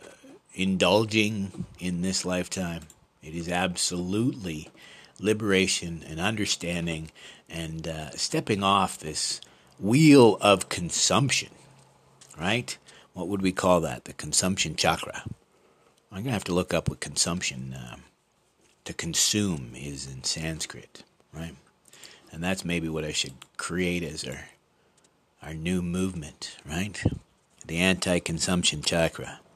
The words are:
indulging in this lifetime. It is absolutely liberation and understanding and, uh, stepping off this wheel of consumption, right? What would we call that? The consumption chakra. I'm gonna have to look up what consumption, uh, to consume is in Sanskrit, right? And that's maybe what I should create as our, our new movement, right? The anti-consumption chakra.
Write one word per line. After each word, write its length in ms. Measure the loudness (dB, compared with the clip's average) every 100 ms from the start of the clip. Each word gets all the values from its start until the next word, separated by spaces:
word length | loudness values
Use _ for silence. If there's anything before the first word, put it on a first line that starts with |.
| -20 -20 -20 -20 _
indulging 1120 | -4 0 4 6 6 4 4 2 0 -6 -8 -12 -8
in 220 | -6 -2
this 240 | -2 -2
lifetime. 600 | -2 -2 -2 -4 -6 -8 -12 -20 _ _
It 120 | -12
is 140 | -8 -4
absolutely 1200 | -2 -2 -2 -4 -2 -2 0 0 -2 -6 -8 -12 -20 -20 -20 -20 -4
liberation 840 | 0 0 2 4 4 0 -4 -8 -10
and 100 | -4
understanding 920 | -2 -2 -2 -2 -4 -4 -4 -4 -8 -16 -20 -20 -14
and, 400 | -10 -8 -8 -8
uh, 240 | -8 -10
stepping 500 | -6 -4 -2 0 2
off 360 | 4 6 4 0
this 420 | -8 -4 -4 -6 -12 -20 _ -6
wheel 600 | 2 6 10 12 10 8
of 300 | 6 6 2
consumption, 800 | -6 -4 0 2 4 4 0 -4 -10 -20 -20 _ _ _ _ -20 -6
right? 380 | -2 0 -2 -12 -16 -20 -16
What 160 | -8 -4
would 140 | 0
we 100 | 0
call 300 | 2 4 4
that? 240 | 4 -4 -10
The 80 |
consumption 640 | -14 -4 0 0 0 -2 0
chakra. 480 | 2 0 -2 -10 -12 -14 _ _ _ _ _ _ _
I'm 120 | -8
gonna 100 | -4
have 120 | -4
to 100 | 0
look 180 | 0 2
up 160 | 0 -2
what 120 | -4
consumption, 760 | -6 -2 -2 -2 -4 -6 -10
uh, 220 | -12 -14 -16 -20 _ _ _ _ _ _ _
to 100 | -12
consume 800 | -8 -4 0 2 2 0 -2 -8
is 320 | -12 -12 -12 -12
in 180 | -8
Sanskrit, 800 | -6 -4 -6 -6 -8 -12 -18 -20 -20 _ _
right? 200 | -12 -12 -14 _ _ _ -20 -20 -20 _
And 100 | -6
that's 220 | -4 -2
maybe 240 | -2 -2 -2
what 160 | -4
I 80 | -4
should 220 | -4 -6 -8 -16 -10
create 440 | -6 -2 0 0
as 220 | -4 -8
our, 240 | -8 -10 -14 -20 _ _ _ _ _ _ _ _
our 120 | -12
new 280 | -6 -2 -2
movement, 720 | 0 -2 -2 -4 -10 -12 -14 -14
right? 380 | -8 -4 -4 -2 -2 -2 -8 _ _ _ -6
The 120 | 2
anti-consumption 1040 | 4 4 2 0 0 -2 0 2 2 0
chakra. 580 | 0 2 2 0 -10 -14 -20